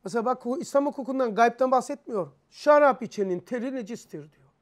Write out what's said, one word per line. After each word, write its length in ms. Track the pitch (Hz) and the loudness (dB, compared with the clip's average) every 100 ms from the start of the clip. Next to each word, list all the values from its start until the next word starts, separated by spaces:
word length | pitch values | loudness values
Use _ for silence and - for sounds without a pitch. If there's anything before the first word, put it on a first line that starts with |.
mesela 220 | 196 226 | -4 -4
bak, 200 | 226 247 | -2 -4
hu-, 140 | 240 269 | -4 -6
İslam 260 | 220 277 | 0 0
hukukundan, 500 | 285 - 262 262 247 | 0 -4 -6 -2 -2
gaybtan 360 | 202 233 233 262 | 4 2 4 2
bahsetmiyor. 600 | 254 247 285 - 220 147 _ _ | 2 0 -12 -6 -6 -6 _ _
"Şarap 540 | - 294 294 285 233 | -2 4 6 6 2
içenin 360 | 214 - 190 180 | -6 -6 -4 -4
teri 360 | 180 247 254 | -6 -8 -6
necistir." 440 | 262 202 226 - 156 | -8 -10 -14 -14 -18
diyor. 300 | 151 _ _ _ | -18 _ _ _